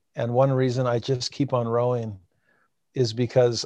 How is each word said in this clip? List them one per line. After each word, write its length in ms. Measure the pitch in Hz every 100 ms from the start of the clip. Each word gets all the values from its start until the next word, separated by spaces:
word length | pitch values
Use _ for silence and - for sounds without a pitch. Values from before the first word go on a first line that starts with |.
| _ -
And 180 | 120
one 180 | 120 139
reason 340 | 131 131 123 127
I 120 | 120
just 320 | 110 131 -
keep 220 | - 135
on 160 | 127 117
rowing 500 | 117 123 123 113 98 _ _ _ _ _ _ _
is 180 | - 120
because 520 | 110 120 131 123 113